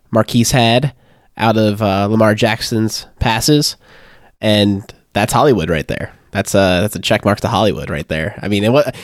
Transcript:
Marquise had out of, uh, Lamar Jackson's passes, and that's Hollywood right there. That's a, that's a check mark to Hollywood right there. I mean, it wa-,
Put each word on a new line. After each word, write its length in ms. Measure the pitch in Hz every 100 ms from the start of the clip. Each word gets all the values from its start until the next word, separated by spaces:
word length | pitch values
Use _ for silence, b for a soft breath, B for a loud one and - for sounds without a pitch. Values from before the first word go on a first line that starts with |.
| b
Marquise 400 | 113 110 120 117
had 420 | 135 117 117 143 - b b b -
out 180 | 113 110
of, 240 | 107 104
uh, 260 | 107 98 101
Lamar 240 | 113 110
Jackson's 720 | 107 117 110 - 117 110 - - -
passes, 560 | - 113 113 147 147 - b b b b b b
and 500 | 107 107 104 98 104 - _
that's 180 | 98 101
Hollywood 380 | 120 143 110 80
right 160 | 80 -
there. 260 | - - - _
That's 220 | 101 98
a, 260 | 98 95 90
that's 140 | 104 92
a 40 |
check 240 | - 107
mark 160 | - -
to 80 | 104
Hollywood 400 | 110 107 82 71
right 180 | 76 73
there. 300 | 78 80 -
I 60 | 101
mean, 160 | 101
it 80 | 104
wa-, 100 | 131 143 -